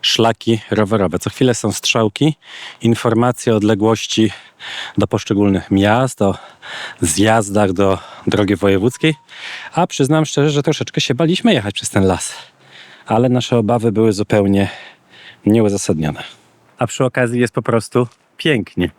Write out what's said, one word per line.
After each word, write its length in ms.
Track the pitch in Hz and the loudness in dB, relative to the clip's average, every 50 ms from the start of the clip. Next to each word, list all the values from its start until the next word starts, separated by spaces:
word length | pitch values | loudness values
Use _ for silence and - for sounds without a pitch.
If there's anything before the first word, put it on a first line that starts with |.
szlaki 580 | - - - - 113 117 110 _ - - 113 107 - - | -10 -6 -2 0 0 0 0 _ -2 -2 -2 -2 -2 -4
rowerowe. 480 | - 101 107 95 110 110 98 87 78 90 | -2 0 0 0 0 0 0 0 -2 -4
Co 100 | - - | -6 -6
chwilę 240 | - - 135 127 117 | -4 0 0 0 0
są 180 | - - 107 | 0 -2 -4
strzałki, 640 | 95 - - - - 127 113 107 - - 143 156 151 _ _ - - - - - - - | -4 -4 -4 -2 0 0 0 -2 0 0 0 0 -2 _ _ -20 -20 -18 -18 -18 -18 -2
informacje 720 | - 117 117 - - 120 113 110 120 123 123 - - 127 113 | 0 0 0 2 0 0 2 2 2 0 0 -2 -2 0 0
o 40 | 107 | 2
odległości 760 | 101 104 113 98 104 110 113 110 - - - - 110 107 - - - - _ _ - - - - - - - - | 2 2 2 2 2 2 2 0 -2 -4 0 0 0 0 0 -6 -20 -20 _ _ -16 -14 -12 -12 -12 -8 -4 -2
do 100 | 104 - | -2 0
poszczególnych 640 | - 104 - - 110 98 104 101 98 92 - - | -2 -4 -2 -2 0 2 2 2 2 0 0 0
miast, 500 | 104 98 98 104 107 120 131 127 - - | 0 2 4 4 4 2 2 0 -2 0
o 160 | 104 98 90 - - - - _ - - - - - - - - | 0 0 0 -2 -8 -20 -20 _ -18 -16 -14 -14 -14 -14 -8 -4
zjazdach 720 | - 85 - - 101 110 110 113 104 98 101 104 104 95 92 | -4 -2 0 2 2 4 4 2 2 0 0 2 2 2 2
do 260 | 90 101 95 95 87 - - - - - - | 2 2 2 2 0 -4 -14 -20 -8 -6 -2
drogi 280 | - 95 104 92 101 | 0 0 2 2 0
wojewódzkiej. 600 | 90 98 101 98 95 98 123 - - - 160 156 - _ _ - - - - - - - - - | 2 2 2 2 4 2 0 -2 0 -2 -2 -2 -2 _ _ -20 -18 -16 -14 -14 -14 -16 -6 -2
A 140 | - 175 - | -2 -2 -2
przyznam 380 | - - 143 127 156 156 156 | 0 -2 0 2 2 2 2
szczerze, 240 | - - - 143 156 | 0 0 0 0 2
że 140 | 147 147 139 | 2 0 0
troszeczkę 380 | - 151 - - - - - | 0 -2 -2 -4 -6 -4 -4
się 140 | - - 131 | -2 -2 0
baliśmy 380 | 123 165 156 180 185 - 233 202 | 0 2 0 0 2 2 2 2
jechać 220 | 131 98 104 98 | 2 0 -2 -6
przez 140 | - - - | -6 -8 -4
ten 160 | - 104 98 | 0 2 2
las. 280 | 95 92 82 - - - - - - _ _ _ - - - - - - - - | 2 2 0 -2 -10 -12 -14 -18 -20 _ _ _ -20 -20 -20 -20 -20 -20 -20 -6
Ale 240 | - 107 113 123 127 | 0 2 2 4 4
nasze 280 | 123 127 117 - 127 120 | 2 0 0 0 0 0
obawy 340 | 110 104 120 120 107 117 | 2 2 0 2 2 0
były 220 | 101 107 113 113 104 | 2 2 2 2 2
zupełnie 560 | 95 104 _ - 107 101 98 98 98 98 90 - - - - - _ _ _ - - - - - _ _ | 0 -2 _ 2 2 2 4 2 2 0 0 -4 -12 -18 -20 -20 _ _ _ -20 -20 -20 -20 -20 _ _
nieuzasadnione. 760 | 104 107 117 110 104 98 98 - - 95 78 80 76 73 - - - - _ _ _ _ _ _ _ _ _ | 2 4 4 4 2 0 -2 -2 -2 -2 0 0 -4 -4 -6 -12 -16 -18 _ _ _ _ _ _ _ _ _
A 100 | 123 117 | -6 -6
przy 180 | - - 135 | -2 -2 -2
okazji 340 | 127 - - 127 117 117 120 | -2 0 0 -2 0 0 0
jest 140 | 123 117 _ | 0 0 _
po 80 | - | -4
prostu 460 | 117 - 117 113 107 - - 123 123 117 _ _ _ _ _ _ | -4 0 -2 -2 -2 0 0 0 0 0 _ _ _ _ _ _
pięknie. 540 | - 165 147 113 92 - _ - 90 85 - | -2 0 0 0 -2 -6 _ -4 -4 -4 -4